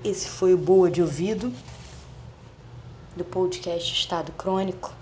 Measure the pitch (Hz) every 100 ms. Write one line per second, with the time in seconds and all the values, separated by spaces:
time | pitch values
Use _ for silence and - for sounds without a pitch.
0 | 220 185 - - 185 180 151 190 180 156
1 | 165 139 185 214 247 247 - - - -
2 | - - - - - - - - - -
3 | - - 175 185 180 180 - 170 170 -
4 | - 175 151 - 185 190 190 185 - -